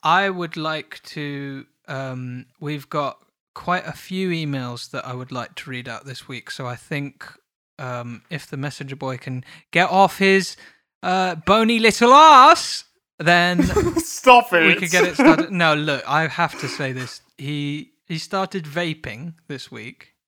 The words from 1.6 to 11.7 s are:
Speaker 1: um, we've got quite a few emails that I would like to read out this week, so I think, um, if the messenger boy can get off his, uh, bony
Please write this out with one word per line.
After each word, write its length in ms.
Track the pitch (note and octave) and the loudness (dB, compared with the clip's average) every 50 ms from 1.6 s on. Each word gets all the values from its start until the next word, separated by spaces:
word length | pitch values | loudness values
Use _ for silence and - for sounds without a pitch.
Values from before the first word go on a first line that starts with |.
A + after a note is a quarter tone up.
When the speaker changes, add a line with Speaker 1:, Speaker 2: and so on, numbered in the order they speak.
| C3 _ _ _ _ - | -16 _ _ _ _ -12
Speaker 1:
um, 580 | D3+ C3+ C3+ C3 B2+ B2+ B2+ B2+ B2 B2 B2+ _ _ _ | -10 -10 -10 -10 -10 -10 -10 -12 -12 -14 -16 _ _ _
we've 300 | - D3 D3+ D3 C#3 _ | -10 -10 -10 -10 -10 _
got 280 | - D3+ C#3+ C3+ - _ _ _ _ _ _ _ _ | -6 -4 -4 -4 -8 _ _ _ _ _ _ _ _
quite 320 | - - - F3+ F3+ - D#3+ | -14 -6 -4 -4 -4 -4 -8
a 40 | |
few 380 | D#3 - - - F#3 F#3 F#3+ F#3 | -16 -16 -14 -10 -8 -6 -4 -4
emails 600 | F3 E3 D#3+ D3 C#3 C3+ B2+ B2 A#2+ A#2 - - | -4 -4 -4 -4 -6 -6 -6 -8 -10 -12 -14 -12
that 140 | - C3+ - | -12 -12 -10
I 80 | C3 B2+ | -10 -12
would 180 | B2+ B2+ B2 | -12 -12 -10
like 240 | C3 B2+ A#2+ - _ | -10 -10 -10 -10 _
to 140 | - - - | -18 -14 -12
read 180 | C3 B2 B2 B2+ | -12 -12 -10 -12
out 160 | A2+ - - | -14 -14 -14
this 220 | C#3 B2+ - - _ | -16 -18 -18 -14 _
week, 240 | C3 A#2+ - - | -14 -14 -14 -14
so 140 | - - C#3+ B2 | -14 -10 -10 -10
I 80 | B2 | -10
think, 500 | A#2 - _ D#3+ C#3+ C#3+ C#3+ - _ - - - _ _ _ _ _ _ _ _ - | -12 -12 _ -8 -6 -6 -8 -12 _ -20 -20 -20 _ _ _ _ _ _ _ _ -14
um, 420 | C#3 B2+ B2 A#2+ A#2+ A#2+ A#2 A2 _ _ | -12 -10 -10 -10 -10 -12 -14 -16 _ _
if 180 | E3+ D3 - - | -14 -14 -12 -12
the 100 | - C#3 | -10 -8
messenger 380 | C3+ D3 B2+ - C#3+ C3+ C#3 | -8 -8 -8 -10 -12 -12 -12
boy 220 | D3+ - C3 C3 B2 | -10 -8 -8 -8 -8
can 260 | - - C3 B2+ B2 - - - _ _ | -10 -10 -10 -10 -10 -14 -20 -20 _ _
get 180 | - E3 F3+ F3 | 0 0 0 2
off 300 | F3 F#3+ G3 F#3 - - | 4 4 2 2 2 0
his, 360 | G3 G3 G3 G3 F#3 - - _ - - _ _ _ _ _ _ - | 2 2 2 2 0 -2 -10 _ -20 -20 _ _ _ _ _ _ -6
uh, 320 | F3+ F#3 F#3 F#3 F#3 F3 | -4 -2 -2 -2 -2 -4
bony 440 | D#3+ - - G3 A3 A3+ A3 | -6 0 2 2 4 4 2